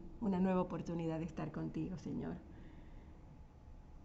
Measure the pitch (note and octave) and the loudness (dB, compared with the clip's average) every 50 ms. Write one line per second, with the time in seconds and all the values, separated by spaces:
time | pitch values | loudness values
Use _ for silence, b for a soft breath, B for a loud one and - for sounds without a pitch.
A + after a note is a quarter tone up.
0 | - - - - A3+ G3 F#3 F3+ F#3+ F#3+ F#3 F3+ F3 F3+ - D#3 D3 F#3+ E3+ E3+ | -6 -8 -4 0 4 4 6 8 8 8 8 8 6 4 2 0 0 0 0 2
1 | E3 D#3+ D#3+ D#3+ E3 E3 - - D#3 D3+ - E3 D#3+ D#3 - D#3+ D#3 F3+ F#3 - | 2 2 2 2 0 -2 -2 -2 -2 -2 0 -2 -2 0 0 0 0 0 -2 -4
2 | - - E3 - D#3+ D#3+ F3 F3+ - B B B B B B B B B B B | -4 -2 -2 0 0 -2 -2 -4 -6 B B B B B B B B B B B
3 | B B B B B - - - - - - - - - - - - - - - | B B B B B -14 -14 -14 -14 -14 -16 -16 -14 -14 -14 -14 -14 -14 -14 -14